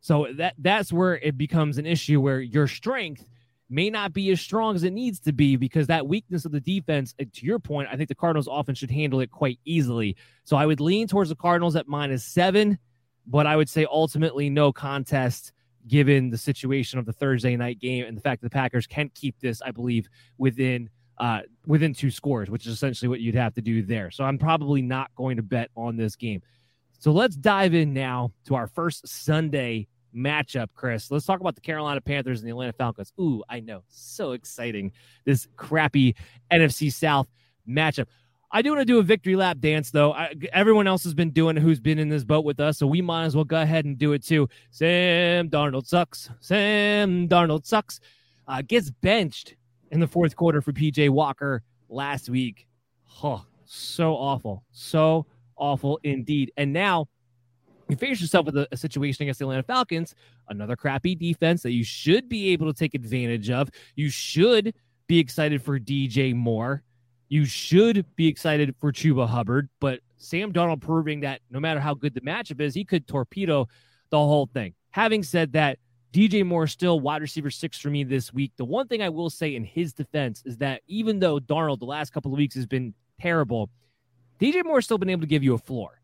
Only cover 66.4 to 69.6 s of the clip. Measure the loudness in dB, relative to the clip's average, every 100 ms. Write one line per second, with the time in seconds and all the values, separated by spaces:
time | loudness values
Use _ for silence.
66.4 | 0 0 -2 -6 _ _ _ _ _ 0
67.4 | 0 -2 2 4 6 4 -2 2 2 2
68.4 | 0 2 0 0 -4 0 2 2 2 0
69.4 | 0 0